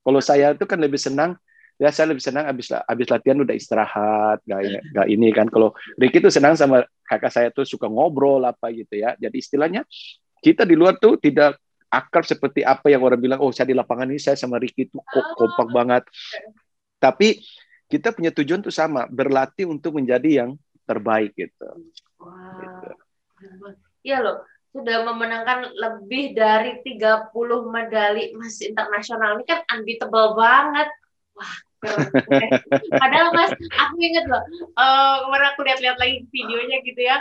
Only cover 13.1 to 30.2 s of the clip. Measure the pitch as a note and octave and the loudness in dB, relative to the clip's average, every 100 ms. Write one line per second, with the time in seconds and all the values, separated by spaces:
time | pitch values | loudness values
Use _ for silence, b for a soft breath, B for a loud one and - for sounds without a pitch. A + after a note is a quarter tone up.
13.1 | B2 B2 C3+ C#3 B2 B2+ B2+ A#2 A#2+ B2+ | 2 0 0 -2 -2 -2 0 -2 -4 -4
14.1 | C#3+ - C#3 B2+ A#2+ A#2+ - C3 C3+ - | -4 -2 -2 -2 -4 -6 -6 -8 -8 -4
15.1 | C3+ B2 - A2+ - A2+ B2 B2 B2 - | -2 -2 0 0 0 0 0 2 0 -2
16.1 | B B B B _ _ _ _ _ E3 | B B B B _ _ _ _ _ 0
17.1 | D#3+ G#3+ - b b b b _ D3 F3+ | 4 2 0 b b b b _ -4 -4
18.1 | A#3 E3 D#3+ C#3+ F3+ G3+ E3+ D#3+ C#3+ A#2 | -4 -4 -2 -2 -2 -6 -4 -2 -2 -6
19.1 | A#2+ C3+ C3+ C3+ - F#3 D3+ E3+ D3+ B2+ | -4 0 0 -2 -6 -8 -6 -6 -4 0
20.1 | B2 C#3+ C#3+ A#2+ C#3+ _ _ _ A2+ G#2+ | 0 2 0 0 -10 _ _ _ -6 0
21.1 | A2 G#2+ - F2 _ - - E4 _ _ | -2 -2 -6 -12 _ -20 -20 -20 _ _
22.1 | _ F4 F4+ F#4 F#4 - F3+ - - _ | _ -20 -20 -20 -20 -18 -18 -20 -20 _
23.1 | _ _ _ G3 F#3+ G3+ G3 _ _ B3+ | _ _ _ -20 -20 -20 -20 _ _ -6
24.1 | C4+ G#3+ - B B _ C4+ A#3 A3+ A3+ | -2 -2 -6 B B _ -12 -4 -4 -4
25.1 | A#3 A3+ A3+ A3+ B3+ A#3+ G3 A3+ A3 G3 | -4 -6 -6 -4 -4 -6 -8 -8 -8 -10
26.1 | C4 C#4 G3+ A3 A3 B3 A#3+ - A3 A3 | -8 -6 0 2 2 0 -8 -14 -2 0
27.1 | A3 A3 A3+ A#3+ A#3+ A3+ A3+ A3+ A3 G#3 | 0 -2 -8 -4 -4 -4 -8 -4 -2 0
28.1 | G#3+ - A3 A#3 A3 G3+ A3 G3+ G#3 G#3+ | -2 -6 -10 -16 -12 -8 -6 -4 -6 -6
29.1 | A3+ A3 G#3+ B3 E4+ E4 A3+ A3 A3+ A3 | -4 -2 -2 -4 -4 -4 -6 -6 -8 0
30.1 | A3 | 2